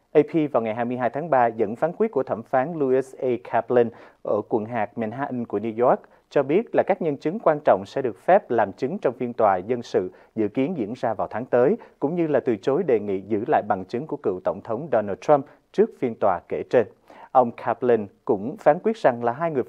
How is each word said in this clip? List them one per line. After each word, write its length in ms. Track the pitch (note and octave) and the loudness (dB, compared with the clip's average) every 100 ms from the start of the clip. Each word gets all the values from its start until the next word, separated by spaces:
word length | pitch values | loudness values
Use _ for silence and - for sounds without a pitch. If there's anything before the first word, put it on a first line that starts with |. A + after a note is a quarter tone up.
| _ | _
A 100 | D#3 | 2
P 300 | D3 E3 D3 | 2 0 0
vào 120 | A#2+ | 0
ngày 120 | A2+ A2 | -2 -4
hai 100 | A#2+ | -4
mươi 120 | B2 | -2
hai 120 | A#2+ | -4
tháng 200 | C#3 E3 | -4 0
ba 180 | C3 A#2 | 2 2
dẫn 280 | A2+ G#2 - | 0 -2 -2
phán 180 | D#3+ F3 | -4 -2
quyết 140 | A3 | -2
của 120 | C#3 | -2
thẩm 200 | B2+ G#2+ | -2 -6
phán 300 | - C3 D3 | -2 -2 -2
Louis 420 | E3 C3 C3 C3+ - | -2 0 0 0 -4
A. 60 | B2+ A#2+ - | -4 -4 -2
Kaplan 380 | A#2 - B2 A#2 - - _ | -4 2 2 2 -2 -20 _
ở 180 | - G#2+ - | -4 -4 -2
quận 160 | A#2 A2 | -4 -2
hạt 320 | A#2+ G#2 A#2+ | -6 -6 -6
Manhattan 480 | A2 B2+ C#3+ B2+ A#2 | -8 -6 -8 -8 -6
của 140 | G#2 | -6
New 280 | A2+ A2 B2+ | -4 0 2
York 140 | E3 - _ _ | 2 -2 _ _
cho 140 | D3+ | -2
biết 320 | C3+ F3 A#3 C3+ | 2 0 0 0
là 80 | A2+ | 0
các 140 | G3 | 0
nhân 160 | E3 C#3 | -2 -2
chứng 220 | D#3 G#3+ | -4 -2
quan 200 | E3+ D3+ C#3 | 0 2 2
trọng 180 | G2 G2+ | 2 0
sẽ 160 | C3+ | -6
được 160 | B2+ - | -6 -4
phép 320 | - G3 - | 2 2 2
làm 220 | A#2 G2+ | 0 0
chứng 240 | - C3 G3 | -2 -6 -2
trong 160 | C#3 | -4
phiên 200 | - B2 | -4 -6
tòa 240 | A#2 G#2+ F#2 | 2 2 2
dân 260 | G2+ A#2+ | 0 -4
sự 280 | - A2+ F#2 - _ A2 | -2 -2 -2 -8 _ -4
dự 120 | G#2 | -2
kiến 300 | C3+ C#3 E3+ | 0 -2 -2
diễn 160 | G2+ B2 | -6 -4
ra 180 | A#2+ | -4
vào 140 | G2 F2 | -4 -6
tháng 140 | A2 B2+ | -8 0
tới, 320 | B2 C3 A#3 - - | 4 4 2 -6 -6
cũng 160 | C#3 F3 | -4 -2
như 120 | E3 | 0
là 120 | C3 | 0
từ 160 | - G#2+ | 0 -2
chối 280 | C#3 D3 | 0 0
đề 160 | E3 A2 | 2 0
nghị 220 | G#2 G2 | 0 -4
giữ 220 | G2 G#2 C3 | -2 -2 0
lại 160 | A#2 G#2 | 0 0
bằng 180 | G2 F#2 | -4 -4
chứng 220 | A#2+ D#3 | -8 -6
của 100 | D3 | -6
cựu 220 | A2 F2+ | -4 -4
Tổng 180 | G#2 F2+ | -4 -6
thống 280 | A2+ A2+ D#3+ | -6 -8 -2
Donald 260 | A#2 G2+ F#2+ | -2 -2 -2
Trump 240 | - C#3+ - _ _ | 2 2 0 _ _
trước 180 | - A3+ - | 0 0 0
phiên 160 | A#3+ A3+ | -6 0
tòa 220 | G#3 F2 - | 0 0 -4
kể 160 | E2+ - | -8 2
trên. 180 | B2+ G#2 _ _ - - | 2 2 _ _ -20 0
Ông 200 | C3 A#2+ | 2 2
Kaplan 560 | - B2 A2+ B2 A2+ G2+ _ - | 0 -6 0 2 2 0 _ -2
cũng 320 | G#2 A2+ - | -2 -2 0
phán 220 | D3 E3+ | 2 2
quyết 140 | G#3+ A3 | 0 0
rằng 260 | C#3 A#2+ | 0 2
là 80 | A#2 | -2
hai 200 | B2+ E3+ | -2 -2
người 120 | C#3 | -2